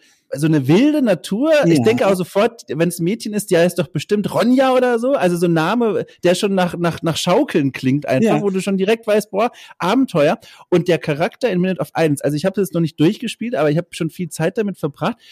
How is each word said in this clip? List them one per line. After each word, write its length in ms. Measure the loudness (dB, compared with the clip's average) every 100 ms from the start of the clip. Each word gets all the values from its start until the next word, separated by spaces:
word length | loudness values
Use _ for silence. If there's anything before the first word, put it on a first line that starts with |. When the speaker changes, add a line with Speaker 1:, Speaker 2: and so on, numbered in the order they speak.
| _ _ -12 -2
Speaker 1:
so 100 | 2
eine 200 | 2 4
wilde 340 | 4 4 2
Natur. 520 | 0 0 -2 -2 2 2 4
Ich 120 | 4
Speaker 2:
Ja. 60 |
Speaker 1:
denke 240 | 2 2 2
auch 80 | 0
sofort, 460 | -2 0 0 -2 -10
wenn's 300 | -2 -2 0
ein 60 |
Mädchen 300 | -4 -4 -4
ist, 180 | -6 0
die 40 | 2
heißt 220 | 2 0
doch 80 | -4
bestimmt 480 | -6 -2 -2 -2
Ronja 380 | 0 2 2 4
oder 240 | 2 2 0
so. 140 | 0
Also 240 | 0 0 0
so 100 | 0
ein 60 |
Name, 540 | 2 0 0 0 -2 -6 _
der 100 | 0
schon 220 | 0 0 0
nach, 200 | -2 -2
nach, 260 | -4 -2
nach 140 | -4 -4
Schaukeln 540 | 0 0 2 0 -2
klingt 360 | -2 -2 -2 0
einfach, 320 | 0 2 2
Speaker 2:
Ja. 40 |
Speaker 1:
wo 80 | 0
du 100 | -2
schon 160 | -2 -2
direkt 300 | 0 -2 0
weißt, 240 | -2 0
boah, 220 | -2 -2 -4 -20 -6
Abenteuer. 600 | -2 0 0 2 2 0 -8 -18 0
Und 180 | 0 2
der 100 | -2
Charakter 520 | 0 -2 -4 -2 -2
in 100 | 0
Minute 200 | -2 -2
of 100 | -4
Silence, 300 | -2 0 0
also 120 | -2 -2
ich 80 | -2
habe 140 | -2
das 120 | -2
noch 80 | 0
nicht 180 | -2 2
durchgespielt, 560 | 0 0 -8 -8 -6
aber 160 | -2 0
ich 60 | 0
habe 120 | -4
schon 180 | -6 -8
viel 180 | -6 -10
Zeit 300 | -4 -4 -2
damit 180 | -6 -4
verbracht, 400 | -8 -4 -6 -6 _